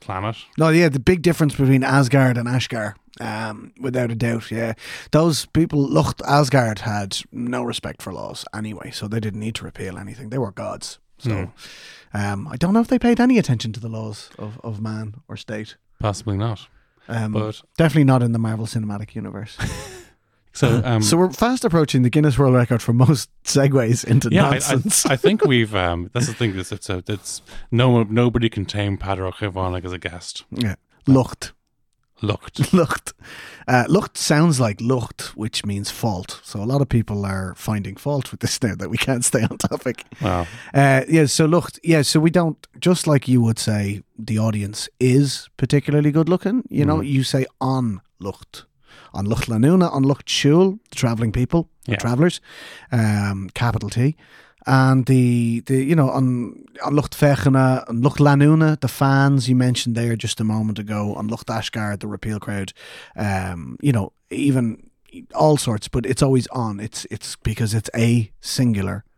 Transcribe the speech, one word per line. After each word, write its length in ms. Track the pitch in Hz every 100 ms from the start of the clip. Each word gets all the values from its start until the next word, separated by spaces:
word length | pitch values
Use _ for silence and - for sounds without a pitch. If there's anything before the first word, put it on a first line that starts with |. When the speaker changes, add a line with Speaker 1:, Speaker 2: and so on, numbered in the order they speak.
Speaker 1:
planet. 360 | - 95 104 110 - -
Speaker 2:
No, 100 | 160
yeah, 220 | 160 170
the 100 | 135
big 220 | - 180
difference 320 | 175 160 151 -
between 260 | 135 135
Asgard 540 | 135 135 127 139 131 120
and 100 | 120
Ashgar, 480 | 127 - 123 104 - _ -
um, 520 | 113 107 110 107 - -
without 320 | 131 123 120
a 20 |
doubt, 380 | 113 117 117 -
yeah. 220 | 110 113 113 - - -
Those 360 | - 170 147 -
people, 340 | 156 160 151
Lucht 420 | 139 151 127 - -
Asgard, 500 | 143 139 135 117 104
had 360 | 117 104 98 - -
no 320 | - 120 123
respect 360 | 120 - - -
for 100 | -
laws 320 | 87 50 - -
anyway, 380 | 104 107 101 -
so 160 | - 107
they 100 | 113
didn't 220 | 110 98
need 160 | 107 107
to 80 |
repeal 340 | - - 95 92
anything. 300 | 101 110 107
They 80 | 131
were 140 | 110
gods. 480 | 107 104 92 - - _ _
So, 320 | 123 101 92 - - - - - _
Speaker 1:
Hmm. 40 | 104
Speaker 2:
um, 240 | 101 101 151
I 80 | -
don't 160 | 170
know 80 | 214
if 60 | 233
they 120 | 247
paid 180 | 240 240
any 180 | 247 247
attention 340 | - 117 117
to 80 | 110
the 80 | 117
laws 420 | 110 110 107 - -
of, 220 | 107 113
of 180 | 117 104
man 340 | 110 110 107 107 -
or 100 | 110
state. 380 | - 107 107 - _ _
Speaker 1:
Possibly 380 | 110 98 - 98
not. 320 | 113 104 - _ _ _ -
Speaker 2:
Um, 240 | 113 107
Speaker 1:
But 280 | 107 107 107 - -
Speaker 2:
definitely 280 | 165 156
not 180 | 135 131
in 80 | 120
the 80 | 117
Marvel 280 | 113 110 110
Cinematic 480 | 117 107 101 107 117
Universe. 400 | 101 101 107 -
Speaker 1:
<laughs> 60 | - - 381 381 - _ _ _ _
So, 260 | - 131 127
um, 180 | 117 113
Speaker 2:
So 140 | 104 165
we're 140 | 185
fast 340 | - 233 254
approaching 380 | 233 165 147 131
the 80 | 123
Guinness 260 | 151 151 120
World 180 | 139
Record 280 | 127 120 117
for 100 | -
most 380 | 117 135 143 - _
segues 600 | - 143 139 135 113 120
into 240 | - 113 113
Speaker 1:
yeah, 120 | 180
I, 20 | 139
I, 40 |
Speaker 2:
nonsense. 520 | 131 - 135 214 - -
Speaker 1:
I 80 |
think 300 | 135 - 214
we've, 280 | 170 123 110
um, 380 | 107 90 85 87
that's 140 | 123 120
the 80 |
thing, 180 | 110 117 95
is 160 | 92
it's 180 | 101 -
a, 100 | 92 -
it's, 360 | 104 - - - - -
no, 320 | 117 127 120
nobody 460 | 107 110 123 117 117
can 160 | -
tame 340 | 95 104 101 98
Padro 340 | 95 95 92
Chivonic 520 | - 107 92 92 90
as 80 | 87
a 60 | 90
guest. 460 | 87 85 - - -
Speaker 2:
Yeah. 240 | - 117 92 _ _ -
Lucht. 460 | 131 120 - - - _ _ _ _ _ _
Speaker 1:
Lucht. 500 | 104 101 - - 139
Speaker 2:
<laughs> 0 |
Lucht. 400 | 185 156 - - - - - - - -
Uh, 160 | 127 117
lucht 280 | 180 - -
sounds 400 | - 151 170 135
like 220 | 117 98
lucht, 560 | 117 127 - - - -
which 280 | 110 -
means 280 | 104 98 104
fault. 480 | - 120 92 95 -
So 180 | - 107
a 60 | 104
lot 140 | 139
of 80 | 135
people 360 | 117 107 104
are 300 | 101 95 92
finding 400 | - - 107 95
fault 380 | 95 143 143 127
with 80 | -
this 200 | 113 -
now 140 | 120
that 160 | - 95
we 60 | 117
can't 280 | - 127
stay 180 | 123 -
on 140 | 113 -
topic. 480 | - - - - - -
Speaker 1:
Wow. 260 | 104 90 87 - -
Speaker 2:
Uh, 280 | 143 139 131 135
yeah, 180 | 160 143
so 180 | -
lucht. 340 | 156 170 - -
Yeah, 180 | - 160
so 160 | 139 156
we 120 | 160
don't, 360 | 180 165 147 - -
just 260 | 175 180 -
like 220 | 143 -
you 120 | 127
would 180 | 117 110
say 420 | - 107 101 101 - -
the 220 | 110 110
audience 480 | 110 107 101 107 - -
is 500 | 127 127 143 - - -
particularly 540 | 131 143 - 147 147
good 180 | 147 156
looking, 360 | 180 190 247 -
you 160 | -
know, 120 | 107 156
Speaker 1:
Mm. 80 | 139
Speaker 2:
you 140 | 135
say 240 | 127 139 131 _
on 400 | 131 131 120 95 - _
lucht. 460 | 98 - - - - _ _ - -
An 100 | -
Lucht 240 | 101 113 -
Lanúna, 400 | 110 135 185 170 139
an 60 |
Lucht 240 | 135 139 -
Siúil, 500 | - 139 156 190 202 -
the 40 | -
travelling 360 | 120 113 117
people, 380 | 117 123 170 160 _ -
the 60 |
Speaker 1:
Yeah. 40 | 107
Speaker 2:
travellers, 440 | - 120 170 - - - - - -
um, 560 | 117 110 104 101 98 95
capital 340 | - 120 110 104
T. 280 | 117 131 151 _ - _ _ -
And 400 | 131 131 131 120
the, 540 | 131 123 120 117 117
the, 180 | - 131
you 140 | 135 165
know, 140 | 135
on, 560 | 135 127 123 113 - - -
on 100 | -
Lucht 200 | 143 127 -
Fechanna, 640 | 147 135 147 135 131 127 -
on 140 | 117
Lucht 160 | 135 -
Lanúna, 600 | 147 139 143 160 156 151
the 80 | 127
fans 600 | - 139 135 139 139 117
you 80 | 127
mentioned 400 | 127 120 - 117
there 180 | 117
just 260 | 113 110 -
a 40 |
moment 340 | 110 110 110 107
ago, 360 | 104 107 104
on 120 | 104 107
Lucht 200 | 117 -
Ashgar, 520 | 113 107 113 104 101
the 80 | 107
repeal 320 | 101 110 104
crowd, 360 | - 101 95 - - - - -
um, 640 | 104 95 92 87 67 62
you 120 | 143
know, 200 | 117 98 - _
even 600 | 107 143 131 120 - - _ _ 87 -
all 220 | - 156 147
sorts, 320 | - 107 -
but 160 | 127
it's 180 | 117 123
always 240 | 143 131 -
on. 300 | 127 113 101
It's, 280 | 104 - -
it's 240 | 104 - -
because 360 | - 107 113
it's 160 | 113 - 117
a 340 | 117 120 110 -
singular 600 | - - 123 104 95 98 -